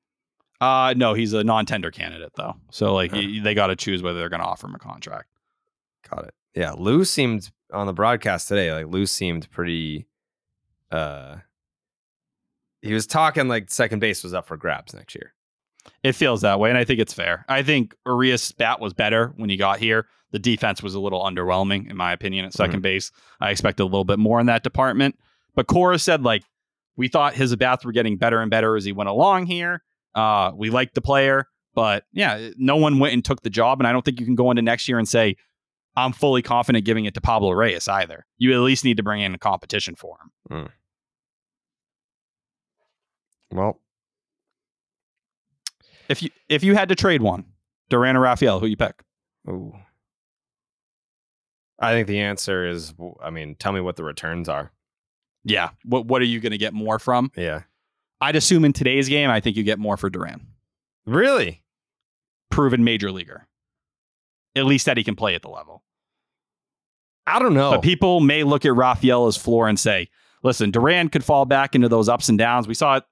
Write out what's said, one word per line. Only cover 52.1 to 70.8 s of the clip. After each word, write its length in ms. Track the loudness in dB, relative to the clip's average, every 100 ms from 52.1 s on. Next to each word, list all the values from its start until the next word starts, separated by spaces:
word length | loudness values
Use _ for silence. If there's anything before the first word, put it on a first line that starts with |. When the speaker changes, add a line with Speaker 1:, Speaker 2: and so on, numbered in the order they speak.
| -2
Speaker 2:
answer 460 | -2 -4 -4 -2 -2
is, 280 | -6 -10
w-, 220 | -16 -18 -14
I 80 | -12
mean, 260 | -12 -14 -8
tell 160 | -6
me 80 | -4
what 160 | -6 -8
the 60 |
returns 440 | -10 -10 -8 -8 -6
are. 220 | -8 -8 _ _ _ _ _ _ _
Speaker 1:
Yeah. 260 | -4 -2 -2 -8
What, 220 | -4 -4 0
what 140 | 0
are 40 | 2
you 140 | -2
gonna 180 | -4 -4
get 160 | -4
more 240 | -4 -4 -4
from? 320 | 0 0 0 -4
Speaker 2:
Yeah. 280 | -8 -8 -12 _ _ _ _ _
Speaker 1:
I'd 140 | -2 0
assume 300 | 2 4 4
in 80 |
today's 360 | 2 0 0 0
game, 200 | 2 2
I 100 | 2
think 160 | 0 -2
you 60 |
get 160 | -2 -2
more 180 | -2 -2
for 120 | -4
Duran. 380 | -4 -10 -12 -20 _ _ _ _ _ -4
Speaker 2:
Really? 580 | 0 2 2 -2 -6 _ _ _ _ _ _ _ _ _
Speaker 1:
Proven 340 | 2 2 4
major 280 | 2 2 -4
leaguer. 360 | -8 -12 -18 _ _ _ _ _ _ _ _ _ _ _ -2
At 100 | 2
least 200 | 2 2
that 100 | -2
he 60 |
can 120 | -2 -2
play 200 | -2 -4
at 60 |
the 60 | -8
level. 340 | -18 -20 -20 _ _ _ _ _ _ _ _ _ _ _ _ _ _ -2
Speaker 2:
I 100 | 2
don't 140 | 4
know. 180 | 4 4
Speaker 1:
But 100 | 4
people 400 | 2 2 4 4
may 220 | 4 4
look 220 | 2 2 4
at 60 |
Rafaela's 640 | 4 4 4 4 4 4 2
floor 300 | 0 2 4
and 100 | 2
say, 300 | 2 0 -2 _ _ _
"Listen, 300 | -2 0 0
Duran 380 | 2